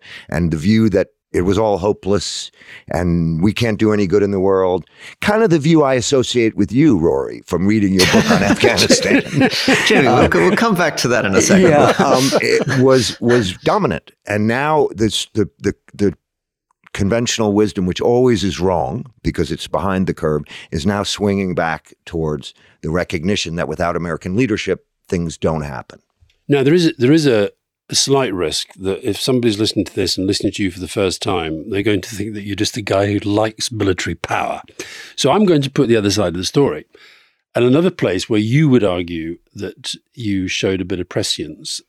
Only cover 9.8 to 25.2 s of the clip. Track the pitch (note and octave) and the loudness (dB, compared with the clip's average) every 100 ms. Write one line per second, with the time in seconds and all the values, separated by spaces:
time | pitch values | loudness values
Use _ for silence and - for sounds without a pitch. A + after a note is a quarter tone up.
9.8 | - G#3 C3 B2+ D#3+ F3 F3 G3+ A#3 F#3 | 2 2 4 4 2 4 2 2 2 2
10.8 | D#3+ - B2+ A#2+ G2+ A3 - F#3+ F3+ D3 | 0 -2 0 0 2 2 4 4 6 4
11.8 | - - D3 - C3+ - A#2 - C#3+ C3 | 4 2 2 2 2 0 0 0 0 2
12.8 | C3 C3 A2 - A#2 B2 F#2+ F2+ - G3+ | 4 4 2 -2 2 2 2 -2 -2 0
13.8 | D#3 D#2 - _ - G#2 G#2+ A#2+ D3 D#3 | 0 -4 -8 _ -6 -2 0 0 0 2
14.8 | B2+ F#2 A2 - - A2 F#2+ - G2+ - | 0 0 -2 -2 -4 -2 -4 -2 -6 -6
15.8 | _ - G2+ - _ _ _ _ _ _ | _ -2 -2 -2 _ _ _ _ _ _
16.8 | _ - G2 A2+ A#2+ - G#2+ G2+ G#2+ - | _ -4 0 0 -2 0 2 2 2 0
17.8 | F2+ E2+ - A#2+ B2+ A2 F#2+ D#2 F#2 E2+ | -2 0 2 4 4 2 0 -2 0 0
18.8 | C2 D2+ - - E2 D2+ D2+ D#2 - D2+ | -2 -8 -12 -8 -6 -4 -4 -6 -6 -4
19.8 | F#2+ F#2+ F2 D#2+ D#2+ D2+ D2+ - - E2 | -2 -2 -2 -2 -2 -2 -6 -14 -10 -4
20.8 | E2+ G2+ G2 - G#2 G2 F#2+ F2 E2 D#2 | -2 -2 -4 -2 -2 0 -2 -2 -2 -4
21.8 | - _ - E2+ D#2+ D2+ - - _ _ | -10 _ -10 -6 -4 -6 -10 -20 _ _
22.8 | D#2+ F2 E2+ F2+ E2+ G2+ E2+ E2+ C#2 D#2+ | -4 -4 -4 -4 -2 -2 -4 -6 -6 -2
23.8 | F2 E2+ E2+ D#2 F#2+ F#2+ B2+ G#2 - F2+ | -4 -4 -6 -8 -6 -2 -2 -2 -4 -6
24.8 | - _ _ F2+ | -8 _ _ -6